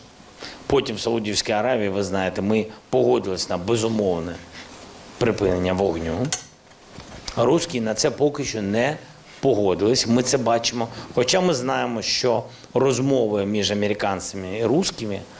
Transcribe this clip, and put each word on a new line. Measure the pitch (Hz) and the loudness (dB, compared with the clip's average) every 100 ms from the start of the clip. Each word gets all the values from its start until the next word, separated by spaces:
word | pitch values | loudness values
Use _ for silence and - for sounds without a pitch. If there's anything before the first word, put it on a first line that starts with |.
| - - - - - - - | -16 -20 -20 -18 -16 -12 0
Потім | 139 123 104 | 0 2 -2
в | |
Саудівській | 113 117 107 98 - | -2 -2 -2 -2 0
Аравії, | 107 120 123 101 | 0 2 2 0
ви | 98 | 0
знаєте, | 95 95 92 95 | -2 0 0 0
ми | 98 110 104 - - | 0 0 0 -8 -2
погодились | 127 120 120 95 90 - | 2 4 2 0 -4 -4
на | 90 | -4
безумовне | 92 117 113 110 98 85 87 82 - - - - - - - - | 0 0 0 2 0 0 -4 -10 -14 -18 -18 -18 -18 -20 -12 -2
припинення | 117 101 95 90 90 | 0 2 2 2 2
вогню. | 92 98 82 82 85 143 - - - - - - - - - - - | 2 2 0 -2 -2 -2 -6 -10 -20 -20 -20 -20 -20 -18 -16 -6 0
Русські | 120 165 - 123 | 4 4 2 -2
на | 110 | -2
це | 107 151 | 0 0
поки | - 143 143 120 | 2 0 0 -4
що | 110 | -4
не | 98 110 131 156 - - - - | 0 2 0 -2 -10 -20 -20 -2
погодились, | 139 107 101 87 104 131 113 | 2 4 4 4 4 2 4
ми | 120 | 2
це | 123 139 | 2 0
бачимо. | 117 117 - 120 117 - - - | 2 2 0 -4 -6 -8 -4 -2
Хоча | 123 185 | 2 2
ми | 180 | 2
знаємо, | 135 127 127 123 113 | 0 0 -2 -2 -2
що | - - 127 113 - - - | -2 0 2 0 -2 -12 -4
розмови | 123 135 120 135 135 110 104 98 | 2 4 4 2 2 2 0 0
між | 107 98 | 0 0
американцями | 104 104 107 104 92 - 95 92 107 | 2 0 0 -2 -2 -4 -8 -6 0
і | 113 | 2
русскими, | 151 196 - 110 95 - | 2 2 -2 -6 -6 -8